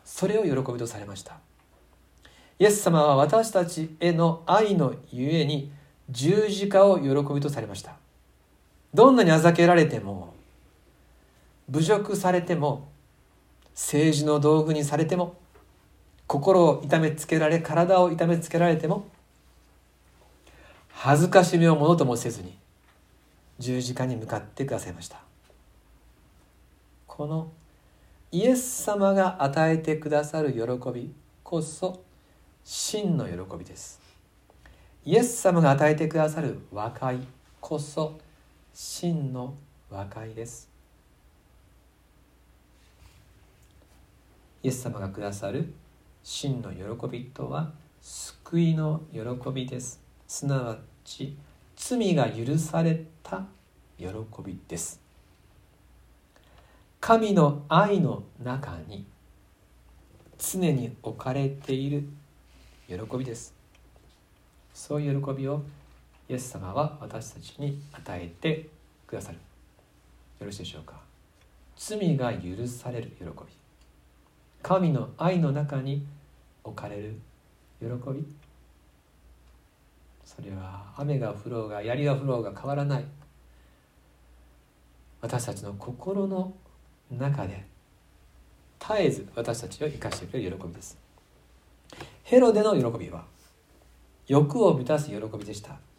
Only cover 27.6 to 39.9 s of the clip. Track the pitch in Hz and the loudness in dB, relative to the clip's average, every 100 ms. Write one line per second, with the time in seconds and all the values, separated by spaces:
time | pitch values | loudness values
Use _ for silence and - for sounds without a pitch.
27.6 | _ _ _ _ _ _ - 170 240 254 | _ _ _ _ _ _ -6 2 4 4
28.6 | - - - 208 196 196 185 - 139 160 | 0 -6 -4 2 4 4 2 2 0 2
29.6 | 160 160 160 151 151 147 151 160 147 113 | 2 2 0 -4 0 0 0 -2 -2 -2
30.6 | 120 123 127 123 - - _ _ - 170 | -4 -4 -6 -8 -12 -16 _ _ -6 -4
31.6 | 151 - 185 - - _ _ _ _ _ | -4 -6 -6 -6 -20 _ _ _ _ _
32.6 | - - - 214 196 147 98 87 95 82 | -14 -8 -6 -2 0 0 -2 -8 -10 -14
33.6 | - - - - _ _ _ _ _ _ | -16 -18 -20 -20 _ _ _ _ _ _
34.6 | - - - _ - 220 247 - 190 175 | -20 -20 -20 _ 2 2 2 0 2 6
35.6 | 147 139 151 151 156 160 156 160 131 - | 6 6 4 2 0 0 0 -2 -6 -8
36.6 | - 104 117 - 131 127 127 - _ - | -12 -10 -8 -6 -6 -6 -10 -20 _ -20
37.6 | - 151 - 160 151 - - _ _ _ | -8 -8 -6 -6 -6 -8 -20 _ _ _
38.6 | _ - - - 175 160 135 127 131 143 | _ -18 -14 -8 -4 -4 -4 -6 -10 -14
39.6 | - _ - | -20 _ -16